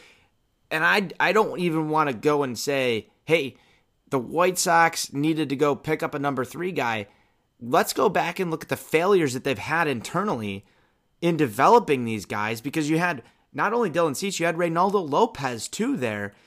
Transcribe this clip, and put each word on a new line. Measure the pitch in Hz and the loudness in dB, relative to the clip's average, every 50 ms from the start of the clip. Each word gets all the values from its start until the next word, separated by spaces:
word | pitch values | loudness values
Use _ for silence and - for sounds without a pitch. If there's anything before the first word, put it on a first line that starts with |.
| - - _ _ _ _ _ _ _ _ _ _ _ - | -20 -20 _ _ _ _ _ _ _ _ _ _ _ -6
And | - 160 165 | -4 0 2
I, | 175 185 214 196 156 - - | 2 2 2 0 -2 -2 0
I | 143 170 | 2 4
don't | 185 214 214 151 127 151 | 4 4 2 2 0 -2
even | 180 175 156 160 156 151 | -2 0 0 0 -2 0
want | 156 156 151 143 | 2 2 2 2
to | 127 | 0
go | 101 - 147 147 143 143 | 0 2 2 2 2 0
and | 127 117 - | -2 -4 -6
say, | - 147 139 135 131 123 117 107 - _ _ _ - | -4 -2 0 0 2 0 0 -2 -4 _ _ _ 0
"Hey, | - 160 170 139 123 - _ _ _ _ _ _ _ _ _ _ - | 2 2 2 2 -2 -8 _ _ _ _ _ _ _ _ _ _ -4
the | 143 135 | -4 -2
White | 117 - - 160 180 190 180 - | -2 -2 0 2 2 2 2 0
Sox | - 180 165 165 165 165 165 - - - | 0 4 4 6 4 4 2 -2 -8 -6
needed | - 139 147 160 160 156 156 131 | -4 -2 0 0 0 0 0 -2
to | 143 | 0
go | 131 151 147 135 | 0 2 2 0
pick | - - 156 156 156 165 | -2 -2 -4 -2 -2 -2
up | 156 151 | -4 -4
a | 143 | -2
number | 139 143 135 127 123 | -2 -2 -2 -2 -4
three | 117 - 147 175 190 | -6 -6 -6 -6 -4
guy." | 175 147 127 117 113 110 101 - _ _ _ _ _ _ _ _ _ - | -4 -2 -2 -2 -2 -4 -6 -10 _ _ _ _ _ _ _ _ _ -14
Let's | 120 120 135 180 214 - - | -6 0 2 2 2 2 0
go | - 262 208 | 0 0 2
back | 170 180 156 170 175 - | 2 0 -2 -2 -4 -4
and | 185 170 | -4 -4
look | 156 151 - | -4 -6 -4
at | - | -6
the | 135 | -6
failures | - - - - 156 175 196 208 180 156 131 120 | -6 -6 0 0 2 4 4 4 4 4 2 -2
that | 131 - | -2 -2
they've | 139 127 | -4 -4
had | 107 - - 151 170 170 | -4 -4 -4 -2 0 0
internally | 147 131 113 98 - - 170 202 214 160 117 107 101 98 98 - _ _ _ _ _ _ _ _ _ _ - 165 | 0 -2 -4 -6 -4 -4 -2 -2 -2 -4 -4 -4 -6 -8 -8 -12 _ _ _ _ _ _ _ _ _ _ -2 0
in | 175 170 | 0 2
developing | 147 151 120 101 117 143 190 226 240 180 156 143 127 120 | 2 0 0 2 4 6 6 6 6 6 4 0 0 0
these | 113 110 104 90 | -4 -4 -6 -6
guys, | - 113 104 107 107 117 113 | -6 -6 -4 -2 -4 -4 -4
because | - 143 - 160 151 147 | -6 -4 -2 -2 0 2
you | 160 160 | 2 2
had | 180 175 165 117 - _ _ _ _ _ | 2 0 -2 -6 -10 _ _ _ _ _
not | - 135 165 202 226 | -6 -2 -2 0 0
only | 240 233 175 | 0 -2 0
Dylan | 143 175 170 156 127 | 0 0 0 0 0
Cease, | - 190 196 185 - | -2 -6 -6 -4 -2
you | 170 | -2
had | 170 165 | -2 0
Reynaldo | 165 175 170 160 170 185 202 190 202 175 143 | 0 -2 0 2 2 0 2 2 0 0 0
Lopez | 143 165 220 - - - 139 127 120 110 - | 2 2 2 2 0 -6 -6 -6 -6 -6 -10
too | - - - 214 269 277 | -10 -6 -4 -2 -2 -2
there. | 160 123 113 104 104 101 98 - _ _ | -2 -2 -4 -4 -4 -6 -8 -10 _ _